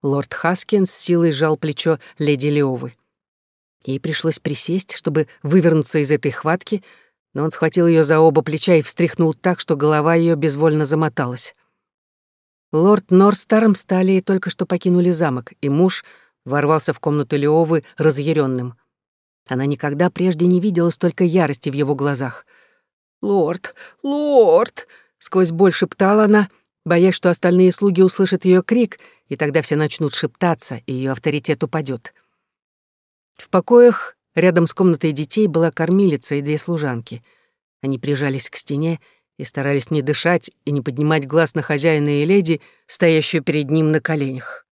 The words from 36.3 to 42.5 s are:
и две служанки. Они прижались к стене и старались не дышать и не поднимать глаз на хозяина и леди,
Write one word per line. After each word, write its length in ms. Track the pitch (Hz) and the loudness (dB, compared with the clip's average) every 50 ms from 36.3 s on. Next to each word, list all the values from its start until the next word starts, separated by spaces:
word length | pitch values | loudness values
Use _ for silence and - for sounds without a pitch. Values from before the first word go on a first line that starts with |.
| 147 | -4
и 60 | 143 | -4
две 180 | 139 143 151 151 | -4 -4 -4 -4
служанки. 640 | - - 170 165 151 143 123 117 117 - - 117 _ _ _ _ _ _ _ _ _ _ _ _ | -4 -4 -4 -4 -4 -4 -6 -6 -8 -12 -16 -18 _ _ _ _ _ _ _ _ _ _ _ _
Они 160 | - 135 139 123 | -6 -6 -6 -6
прижались 540 | 117 143 147 131 143 143 135 139 - - | -4 -4 -4 -2 -2 -4 -4 -4 -8 -8
к 40 | - | -8
стене 440 | - - - 151 139 156 165 170 156 _ _ _ _ _ _ _ _ | -10 -8 -6 -6 -4 -2 -4 -4 -6 _ _ _ _ _ _ _ _
и 60 | 139 | -12
старались 460 | - - - 135 139 143 143 135 - | -10 -8 -6 -4 -2 -2 -2 -2 -2
не 140 | 160 151 135 | -2 -2 -2
дышать 480 | 135 156 - - 170 175 120 - - _ _ _ | -2 -2 -2 0 0 0 0 -2 -6 _ _ _
и 60 | - | -6
не 100 | 143 143 | -6 -4
поднимать 440 | 120 - 123 117 151 151 156 156 139 | -4 -6 -6 -4 -2 0 0 0 -2
глаз 300 | 135 143 160 165 151 - | -2 0 0 0 0 -2
на 80 | 165 147 | -6 -4
хозяина 580 | - 156 143 139 170 160 151 147 147 147 143 | -4 -4 -2 0 0 0 0 0 -2 -2 -2
и 40 | 147 | 0
леди, 360 | 160 190 202 190 160 | 2 2 0 2 0